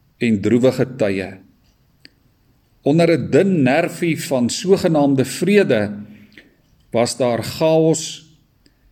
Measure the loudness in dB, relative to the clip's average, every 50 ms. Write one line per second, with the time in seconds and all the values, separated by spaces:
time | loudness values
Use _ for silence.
0 | _ _ _ _ -2 -2 0 0 0 2 2 4 4 2 2 0 -2 -4 -4 -4
1 | -4 -4 -2 -4 -6 -8 -12 -18 -20 _ _ _ _ _ _ _ _ _ _ _
2 | -20 _ _ _ _ _ _ _ _ _ _ _ _ _ _ _ _ 0 2 2
3 | 2 2 0 0 -2 0 2 2 2 2 2 2 2 2 2 0 0 -2 -4 -4
4 | -4 -4 -4 -4 -4 -4 -2 -2 -2 -2 -4 -4 0 0 2 2 2 2 2 2
5 | 2 2 2 2 0 -2 -4 -4 -2 2 2 2 4 4 2 0 0 -2 -6 -10
6 | -14 -16 -20 -20 -20 -20 _ -20 -20 _ _ _ _ _ _ _ _ _ -2 -2
7 | 0 0 -2 -2 -2 -2 -2 -2 -4 -8 -6 -2 0 2 2 2 2 2 0 0
8 | -4 -8 -14 -16 -20 -20 _ _ _ _ _ _ _ _ _ _ _ _